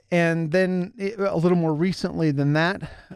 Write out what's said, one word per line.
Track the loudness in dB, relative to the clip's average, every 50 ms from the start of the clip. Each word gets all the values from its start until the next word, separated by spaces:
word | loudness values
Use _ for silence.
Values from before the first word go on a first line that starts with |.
| -8 -2 0
and | 2 2 2 0 0 -2 0 2
then | 2 2 2 0 -2 -4 -4 -6
it, | -8 -8 -8 -4 -2
a | -2 -2 0
little | 2 2 2 4 4
more | 2 2 0
recently | 0 0 0 -2 -2 -4 -4 -2 0 0 0
than | 2 2 2 2 2
that, | 2 2 0 -2 -4 -8 -14 -16 -16 -20 -20 -14